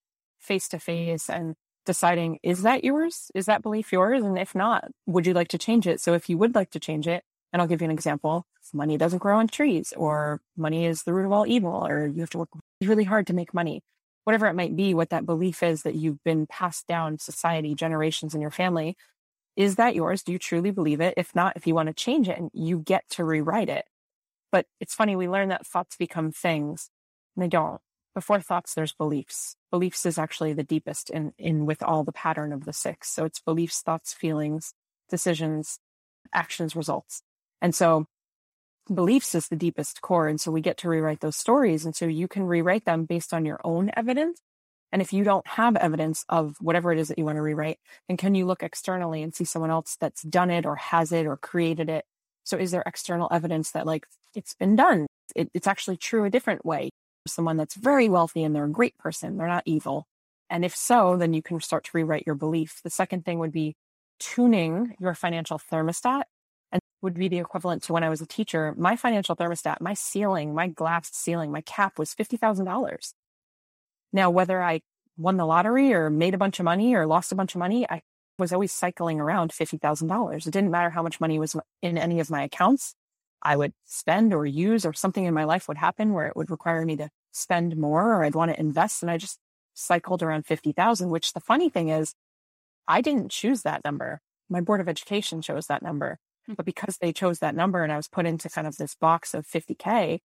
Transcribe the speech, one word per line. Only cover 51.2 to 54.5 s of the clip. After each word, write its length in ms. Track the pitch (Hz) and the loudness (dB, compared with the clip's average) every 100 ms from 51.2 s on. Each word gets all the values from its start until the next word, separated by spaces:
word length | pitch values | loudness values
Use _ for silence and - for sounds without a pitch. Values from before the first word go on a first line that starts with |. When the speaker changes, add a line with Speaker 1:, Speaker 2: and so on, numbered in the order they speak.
| 151 | 0
Speaker 1:
or 100 | 139 | -4
created 520 | - 175 165 165 160 | -4 0 0 0 -2
it? 160 | 156 - _ _ _ | -4 -6 _ _ _
So 140 | - 170 | -6 -4
is 140 | 185 | 0
there 120 | 180 - | -2 -2
external 420 | - - 175 170 | -6 -4 -2 0
evidence 400 | 170 165 160 151 | 0 0 -2 -2
that, 140 | - 156 | -4 -2
like, 220 | 160 - _ _ | -4 -6 _ _
it's 220 | 208 - | -14 -12